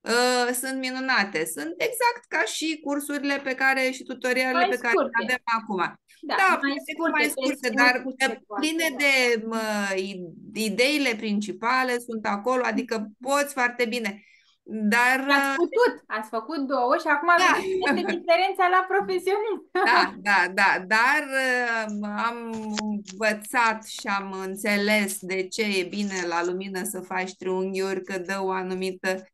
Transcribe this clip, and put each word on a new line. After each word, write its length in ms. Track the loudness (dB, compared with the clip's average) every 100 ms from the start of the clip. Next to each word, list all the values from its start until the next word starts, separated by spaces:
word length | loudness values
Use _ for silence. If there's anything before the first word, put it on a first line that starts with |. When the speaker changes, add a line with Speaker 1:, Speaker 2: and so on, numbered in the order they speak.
Speaker 1:
uh, 540 | 0 2 4 2 2
sunt 240 | -2 -4 -4
minunate. 640 | -4 -4 0 2 2 -2 -4
Sunt 200 | -6 -8 -4
exact 460 | -4 2 0 0 _
ca 140 | -2
și 360 | -2 -2 -4 -4
cursurile 560 | -4 -4 -4 -4 -2 -2
pe 100 | -2
care, 360 | 0 2 2 0
și 120 | -2
tutorialele 640 | -10 -4 0 2 2 2 2
Speaker 2:
Mai 20 |
Speaker 1:
pe 80 | 2
care 180 | 2 2
Speaker 2:
scurte. 140 | 2 -2
Speaker 1:
le 60 |
avem 180 | -2 -4 0 -2
acum. 180 | -2 -2 -2 -4 _ _ -4
Speaker 2:
Da, 60 | 2
Speaker 1:
Da, 100 | 4
Speaker 2:
mai 100 | 4
Speaker 1:
poate 300 | 0 -4 -6
Speaker 2:
scurte, 180 | -4 0
Speaker 1:
mai 120 | 2
Speaker 2:
pe 60 | 0
Speaker 1:
scurte, 380 | 0 -2 0 -2
Speaker 2:
scurt, 100 | 4
Speaker 1:
dar 200 | 4 4
Speaker 2:
cu 80 | -4 -2
ce 80 | -2 -2 _
poate, 140 | -4
Speaker 1:
pline 280 | -2 0 -2
Speaker 2:
da. 60 | 2
Speaker 1:
de, 100 | 4 4 4 2 0
mă, 100 | -4 -2 -2 -2 -2
i-, 280 | -4 -6 -12 -14 -12
ideile 580 | -4 -2 2 2 4 0 0
principale 840 | -2 -2 -2 -4 0 2 2 -2
sunt 280 | -4 -6 -4
acolo, 360 | -2 0 0
adică 300 | 2 -2 -2 -4 -6 -10
poți 320 | 0 0 0
foarte 320 | 0 -2 0 -2
bine. 300 | 0 -4 -8 _ _ _ _ -12
Dar, 540 | -2 2 4 4 2 4
Speaker 2:
Ați 200 | 2 2
Speaker 1:
uh, 60 | 0
Speaker 2:
putut, 380 | 0 4 2 2 _
ați 220 | -6 -4
făcut 380 | -6 -6 -6 -2
două 280 | 0 2 2
și 60 | 2
acum 220 | 0 4 6
Speaker 1:
Da. 60 | 6
Speaker 2:
vedeți 260 | 4 0 -2
cum 180 | 0 0
este 200 | 0 -4
diferența 440 | 2 4 4 2 4 4
la 100 | 2
profesionist. 720 | 0 0 -2 0 0 0 -4 -4 0
<laughs> 120 | 4
Speaker 1:
Da, 240 | 4 2 -2 2
da, 240 | 2 4
da, 300 | 4 4 4 2
dar, 260 | 4 4 2 0 0
uh, 680 | 2 0 0 -2 -2 -4 -6 -2 -2
am 100 | -2 -8 -8 -4 -4
învățat 1080 | -2 -4 -6 -2 0 0 -2 2 2 0 -6
și 200 | -10 -4
am 280 | -4 -4 -8 -8
înțeles 720 | -4 0 0 2 2 0 -4
de 280 | -4 -4 -4
ce 140 | -2
e 220 | 0 0
bine 340 | -2 -2 -4 -2 -2
la 160 | 0
lumină 380 | -2 -2 -6 -6
să 160 | -6 -8
faci 360 | -6 -4 -4 -6
triunghiuri, 680 | -4 -2 -2 -2 -2 -4
că 160 | -4 -8
dă 200 | -4 -4
o 80 | -2
anumită 720 | -2 -4 -4 -4 -4 -4 -4 -6